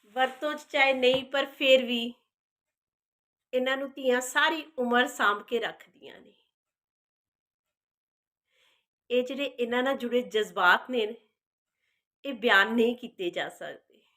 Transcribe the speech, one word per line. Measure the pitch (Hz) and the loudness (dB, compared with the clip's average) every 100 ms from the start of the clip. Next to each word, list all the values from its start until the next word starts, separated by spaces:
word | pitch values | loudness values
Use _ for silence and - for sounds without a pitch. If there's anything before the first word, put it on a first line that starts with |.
| 208 | _
ਵਰਤੋਂ | 226 262 - 302 | -2 -2 -2 -6
'ਚ | 294 - | -6 -6
ਚਾਹੇ | 294 269 | 2 2
ਨਹੀਂ, | 262 247 262 | 4 2 2
ਪਰ | 262 277 277 | -2 -4 -4
ਫਿਰ | - 277 262 | -2 6 6
ਵੀ | 240 240 240 - _ _ _ _ _ _ _ _ _ _ _ _ _ | 4 -4 -4 -10 _ _ _ _ _ _ _ _ _ _ _ _ _
ਇਹਨਾਂ | 254 254 269 | -4 -2 -2
ਨੂੰ | 277 | -6
ਧੀਆਂ | 285 262 247 | -2 0 0
ਸਾਰੀ | 254 294 302 320 294 - | 0 0 0 -2 -8 -6
ਉਮਰ | 240 240 247 | 0 2 0
ਸਾਂਭ | - 214 202 | 0 0 0
ਕੇ | - 233 | -4 -4
ਰੱਖਦੀਆਂ | 196 - - _ 139 - | -4 -8 -20 _ -20 -20
ਨੇ। | - _ _ _ _ _ _ _ _ _ _ _ _ _ _ _ _ _ _ _ _ _ _ _ _ _ _ _ _ | -20 _ _ _ _ _ _ _ _ _ _ _ _ _ _ _ _ _ _ _ _ _ _ _ _ _ _ _ _
ਇਹ | 247 | -2
ਜਿਹੜੇ | 247 269 | -2 -6
ਇਹਨਾਂ | 277 262 233 247 | -6 -4 -2 0
ਨਾਲ | 262 269 | 0 -2
ਜੁੜੇ | 240 240 | -2 -2
ਜਜ਼ਬਾਤ | 247 214 202 180 180 190 - | 0 -4 -4 2 4 4 0
ਨੇ, | 254 214 233 _ _ _ _ _ _ _ _ _ _ | -4 -4 -8 _ _ _ _ _ _ _ _ _ _
ਇਹ | 285 | -12
ਬਿਆਨ | 240 226 196 208 | -4 4 4 4
ਨਹੀਂ | 233 233 240 | 2 0 0
ਕੀਤੇ | 233 - 175 | -12 -8 -8
ਜਾ | 180 151 | -6 -10
ਸਕਦੇ। | - 151 143 _ _ _ | -10 -16 -16 _ _ _